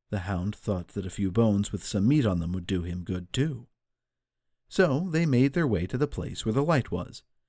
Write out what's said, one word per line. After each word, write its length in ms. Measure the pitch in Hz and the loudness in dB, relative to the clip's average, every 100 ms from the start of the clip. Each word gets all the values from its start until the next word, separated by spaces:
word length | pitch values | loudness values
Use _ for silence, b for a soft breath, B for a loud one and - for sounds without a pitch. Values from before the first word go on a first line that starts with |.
| _ | _
The 80 | 104 | -4
hound 360 | 90 92 95 101 | -2 -2 -2 -4
thought 340 | - 92 90 | -4 -4 -4
that 160 | - 95 | -6 -6
a 40 | |
few 220 | - 98 | -2 0
bones 400 | 92 113 101 101 | 4 4 4 0
with 120 | 98 | -4
some 240 | - 101 104 | -4 0 4
meat 200 | 151 113 | 4 4
on 120 | 90 | 0
them 140 | 82 | -2
would 140 | 92 87 | -4 -2
do 160 | 92 | -2
him 200 | 87 90 | -2 -6
good 300 | 87 90 87 | -6 -6 -4
too. 340 | 120 156 123 120 _ _ _ _ _ _ _ _ _ _ | -4 -2 -4 -14 _ _ _ _ _ _ _ _ _ _
So 400 | - 180 135 185 | 2 2 2 0
they 160 | 160 165 | 0 4
made 280 | 123 139 | 4 4
their 140 | 170 156 | 2 0
way 200 | 95 90 | 0 0
to 100 | 123 | -2
the 100 | 147 | -2
place 380 | - - 90 113 | -2 -6 -4 -2
where 80 | |
the 100 | 113 | 0
light 280 | 151 151 - | 2 2 0
was, 320 | 90 82 - - _ | -6 -6 -14 -20 _